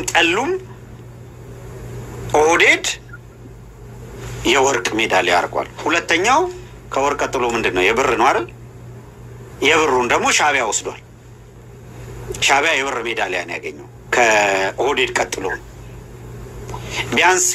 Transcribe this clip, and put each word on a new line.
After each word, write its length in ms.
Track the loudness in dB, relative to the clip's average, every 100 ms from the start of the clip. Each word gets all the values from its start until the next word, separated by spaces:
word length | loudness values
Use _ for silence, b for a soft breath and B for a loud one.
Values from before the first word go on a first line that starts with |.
| 2
ጠሉም 440 | 2 4 2 0 -4 -6 -18 -18 -18 -20 -20 -20 -18 -18 -16 -16 -14 -12 -12 -12 -10 0
ኦህዴድ 520 | 4 6 8 6 6 2 -6 -10 -20 -20 -20 -20 -20 -20 -20 -18 -16 -16 -14 -12 -4 0
የወርቅ 420 | 4 4 2 -2
ሜዳሊያ 420 | -2 2 2 4 2
አድርጓል። 320 | 2 -4 -6 -4
ሁለተኛው 640 | -2 0 0 0 4 4 2 -4 -14 -18 -6
ከወርቅ 280 | 0 0 0
ቀጥሎ 240 | -2 0 0
ምንድን 240 | 0 0
ነው? 100 | 2
የብር 260 | 2 4 2 4
ነው 120 | 4
አይደል? 180 | 4 -2 -10 -18 -18 -18 -18 -18 -20 -18 -18 -18 0
የብሩን 460 | 4 4 4 4 4
ደግሞ 200 | 2 2
ሻዕቢያ 320 | 4 4 2 0
ወስዷል። 340 | -2 -4 -10 -16 -20 -20 -20 -20 -20 -20 -20 -18 -16 -14 -12 -10 -2
ሻዕቢያ 360 | 2 4 4
የብር 240 | 2 0 -2
ሜዳሊያ 380 | -4 -2 -2 -4
ነው 120 | -6
ያገኘው 340 | -8 -10 -12 -16 -18 -2
ከኦህዴድ 1000 | 4 6 6 4 2 0 0 0 2 0
ቀጥሎ። 320 | 0 -2 -2 -6 -6 -10 -18 -16 -16 -16 -16 -16 -14 -14 -14 -12 -12 B B B
ቢያንስ 380 | 2 4 4 0